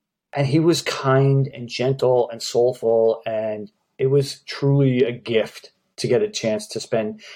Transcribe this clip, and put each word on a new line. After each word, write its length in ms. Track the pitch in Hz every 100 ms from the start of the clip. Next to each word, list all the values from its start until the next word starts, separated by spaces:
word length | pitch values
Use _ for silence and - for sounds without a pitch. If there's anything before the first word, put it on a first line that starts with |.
| _ _ _ 143
And 120 | 135
he 120 | 151
was 220 | 160 156
kind 680 | - - 135 135 139 139 135
and 160 | 131 120
gentle 600 | - 127 135 123 127 113
and 100 | 117
soulful, 800 | - 120 123 123 113 113 113 107 113
and 460 | 110 110 107 104 _ _ -
it 100 | 135
was 320 | 139 135 -
truly 640 | - - 139 139 135 123
a 80 | 120
gift 600 | 120 - 113 101 - - _ _ -
to 100 | 110
get 160 | 120
a 60 | 107
chance 380 | - 113 107 -
to 100 | 110
spend 420 | - 226 214 - -